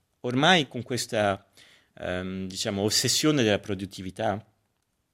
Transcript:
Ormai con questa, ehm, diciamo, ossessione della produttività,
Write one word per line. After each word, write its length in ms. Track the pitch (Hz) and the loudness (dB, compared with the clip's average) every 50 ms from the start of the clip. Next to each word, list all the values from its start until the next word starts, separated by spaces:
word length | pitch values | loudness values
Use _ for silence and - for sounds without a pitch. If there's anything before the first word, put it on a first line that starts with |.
| _ _ _ _ | _ _ _ _
Ormai 460 | - 123 123 131 147 170 190 175 139 | -8 -4 0 2 4 6 6 4 4
con 160 | - - 123 - | 0 -4 -8 -6
questa, 640 | - 127 113 - - 123 110 104 101 95 98 - _ _ - - - - _ _ _ _ - | -4 -4 -4 -4 -2 0 2 2 2 2 0 -4 _ _ -20 -20 -20 -20 _ _ _ _ -10
ehm, 500 | 85 87 90 90 92 92 95 95 95 92 | -8 -6 -4 -4 -6 -6 -6 -8 -8 -8
diciamo, 340 | 95 - - 117 101 98 101 | -8 -6 -4 -4 -2 0 0
ossessione 640 | 110 - - - 123 - - - 156 151 139 117 | 2 2 2 0 2 0 2 2 2 4 4 4
della 160 | 107 101 98 | 4 4 2
produttività, 840 | - - 101 92 98 92 - - 95 95 - - 113 110 98 104 - _ _ _ _ _ _ _ _ _ _ _ _ _ | 0 -4 -6 -6 -6 -8 -10 -10 -12 -10 -8 -4 -2 -2 -2 -4 -6 _ _ _ _ _ _ _ _ _ _ _ _ _